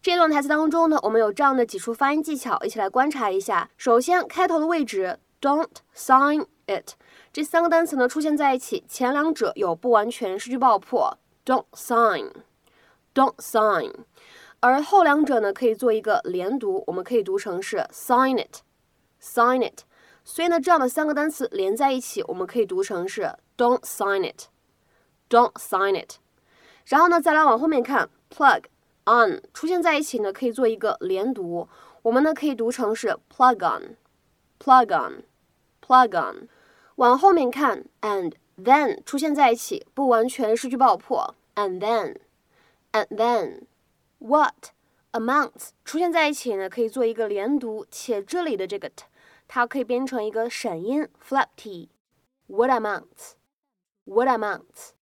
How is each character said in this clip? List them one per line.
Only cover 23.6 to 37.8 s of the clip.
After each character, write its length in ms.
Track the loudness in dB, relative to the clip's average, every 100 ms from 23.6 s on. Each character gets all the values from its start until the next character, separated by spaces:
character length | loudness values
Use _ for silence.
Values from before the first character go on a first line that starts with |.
| 0 0
sign 500 | -4 -6 -2 -2 -4
it”，“Don't 1200 | -10 -20 _ _ _ _ _ _ _ _ 4 4
sign 460 | -2 -6 -2 0 -2
it”。 160 | -6 -20 _ _ _ _ _ _ 0
然 140 | 4
后 80 | 4
呢， 140 | 4
再 120 | 2
来 100 | 4 4
往 140 | 4
后 80 | 2
面 160 | 0
看， 260 | 0 -2 -2 _ _
“plug 320 | 2 4 4 -2 _ _ _ 2
on” 380 | 4 4 0 -10
出 140 | -8 -4
现 160 | 0
在 160 | 2 0
一 20 |
起 160 | -2 -4
呢， 160 | -6
可 140 | -4 -6
以 40 |
做 160 | 0 0
一 80 | 0
个 220 | -4 -4
连 320 | -4 -2 -2
读， 360 | -4 -6 -8 -10 _ -20 _
我 100 | 0
们 120 | 2
呢， 100 | 2
可 140 | 0 -4
以 80 | -2
读 160 | -4
成 240 | -2 -4 -2
是 240 | -4 -6 _
“plug 260 | 2 2 4
on”，“plug 1300 | -2 -4 -10 -20 _ _ _ _ _ _ 4 6 6
on”，“plug 1200 | -2 -4 -10 _ _ _ _ _ _ _ 4 6 0
on”。 280 | -4 -8 -20 _ _ _ _ 2
往 200 | 4 6
后 160 | 6
面 200 | 4 2
看， 340 | 0 -2 -2